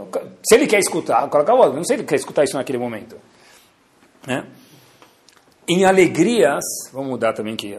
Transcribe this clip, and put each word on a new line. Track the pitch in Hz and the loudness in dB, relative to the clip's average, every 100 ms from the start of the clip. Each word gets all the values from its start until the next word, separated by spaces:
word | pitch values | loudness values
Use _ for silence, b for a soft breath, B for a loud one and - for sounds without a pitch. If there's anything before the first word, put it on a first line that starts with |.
| 95 - - - - | -10 -10 -10 -10 2
Se | |
ele | 240 247 | 2 4
quer | 208 | 0
escutar, | - 165 - 120 135 | 0 -4 0 0 2
coloca | 147 151 | 0 4
o | 254 | 4
áudio, | 165 131 | 4 2
não | |
sei | 185 254 | -4 -4
se | |
ele | 139 | -2
quer | 143 | -4
escutar | - - | -2 -2
isso | 139 139 | -2 -2
naquele | 120 123 | -6 -6
momento. | 123 110 113 - _ b b b b _ _ _ _ _ 131 | -6 -10 -14 -20 _ b b b b _ _ _ _ _ -8
Né? | 135 - b b b b b b b _ _ _ _ - | -8 -8 b b b b b b b _ _ _ _ -2
Em | 180 | 2
alegrias, | 190 190 156 143 196 233 147 165 - - - | 4 6 4 4 2 4 2 2 -6 -12 -12
vamos | 127 135 | -10 -8
mudar | 120 113 | -2 -2
também, | 107 110 110 | -2 -8 -8
que | 104 | -10